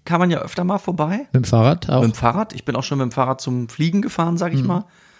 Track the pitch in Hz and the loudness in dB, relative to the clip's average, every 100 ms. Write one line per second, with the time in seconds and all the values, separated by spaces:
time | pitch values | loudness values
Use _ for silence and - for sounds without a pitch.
0 | - 170 180 165 - - 180 202 - 175 | -4 2 2 2 -2 -4 -2 -2 -2 -2
1 | 151 202 277 131 120 117 117 170 - 127 | -2 -2 0 0 4 4 4 4 0 2
2 | 117 110 120 147 220 - - 120 - 139 | 2 2 0 0 -4 -6 -6 -6 -4 -2
3 | 127 127 127 131 - 123 117 - 160 196 | -2 0 -2 -2 -4 -4 -6 -2 0 0
4 | 254 - 165 170 170 139 131 180 - _ | -2 -2 -2 0 -2 0 0 -2 -4 _
5 | _ _ | _ _